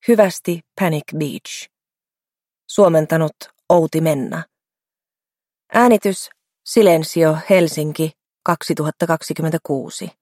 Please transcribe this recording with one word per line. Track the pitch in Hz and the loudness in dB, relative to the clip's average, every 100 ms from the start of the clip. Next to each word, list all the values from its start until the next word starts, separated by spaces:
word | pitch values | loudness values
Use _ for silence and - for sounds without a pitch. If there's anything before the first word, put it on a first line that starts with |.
| - | 2
Hyvästi | 233 196 - - 170 _ - | 4 4 0 -8 -8 _ -4
Panic | 190 156 - 160 | -2 -2 -6 -6
Beach. | 147 - - - - _ _ _ _ _ _ _ _ _ _ | -6 -8 -14 -16 -16 _ _ _ _ _ _ _ _ _ _
Suomentanut | - 196 160 156 160 156 - - _ _ | 2 4 4 2 0 -2 -6 -20 _ _
Outi | 175 160 160 | 2 2 0
Menna. | 160 143 120 165 160 _ _ _ _ _ _ _ _ _ _ _ _ | 0 -2 -4 -8 -12 _ _ _ _ _ _ _ _ _ _ _ _
Äänitys | - 240 220 202 190 - _ _ _ - | 2 4 4 0 -6 -12 _ _ _ -4
Silensio | - 208 165 156 165 160 156 - | 4 4 4 0 0 2 0 2
Helsinki | 190 165 - 151 147 160 - _ _ - | 2 2 -2 -8 -4 -6 -8 _ _ -6
kaksituhatta | 165 - 156 151 - 165 | -6 -4 -4 -4 -4 -2
kaksikymmentäkuusi. | 160 - 156 160 160 - 139 120 - 180 _ | -4 -4 -6 -4 -4 -4 -6 -6 -12 -16 _